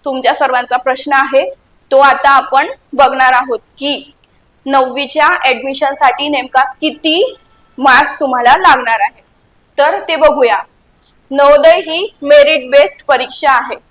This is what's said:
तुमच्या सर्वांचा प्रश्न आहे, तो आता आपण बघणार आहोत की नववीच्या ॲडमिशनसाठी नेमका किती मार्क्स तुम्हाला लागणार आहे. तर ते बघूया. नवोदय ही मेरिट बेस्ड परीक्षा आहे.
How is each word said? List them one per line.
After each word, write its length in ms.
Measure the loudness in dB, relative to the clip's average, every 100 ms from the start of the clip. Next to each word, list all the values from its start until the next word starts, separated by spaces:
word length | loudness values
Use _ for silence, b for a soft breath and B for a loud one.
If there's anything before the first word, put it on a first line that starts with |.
तुमच्या 300 | -8 -4 -2
सर्वांचा 420 | -2 -2 -2 -4 -4
प्रश्न 360 | -4 -6 -2
आहे, 420 | -2 0 0 -2 -10 _ _ _
तो 80 | 2
आता 320 | 2 2 2
आपण 360 | 2 2 -2 -2 -10 _
बघणार 400 | 0 2 2 2
आहोत 260 | 0 -2 -8 _ _
की 340 | -8 -8 -10 _ _ _ _ _ -2
नववीच्या 640 | 0 0 -4 -6 0 0 0
ॲडमिशनसाठी 880 | -2 -2 -6 -4 -4 0 -2 0 -4
नेमका 340 | -4 -2 -2
किती 760 | -2 -4 -6 -4 -4 -2 -2 -6 _ _ _ -2
मार्क्स 420 | 2 2 0 -4
तुम्हाला 360 | -4 0 2 4
लागणार 440 | 4 2 0 -2
आहे. 220 | -4 _ _ _ _ _ _ -2
तर 260 | -2 -2 -6
ते 80 | 0
बघूया. 420 | 2 2 0 0 -6 _ _ _ _ _ _
नवोदय 500 | 0 4 6 4 4
ही 340 | -2 -6 -8 _
मेरिट 480 | 2 4 4 0 2
बेस्ड 340 | 2 2 -4
परीक्षा 460 | -2 -2 -2 -4 0
आहे. 260 | 0 -2 -14 _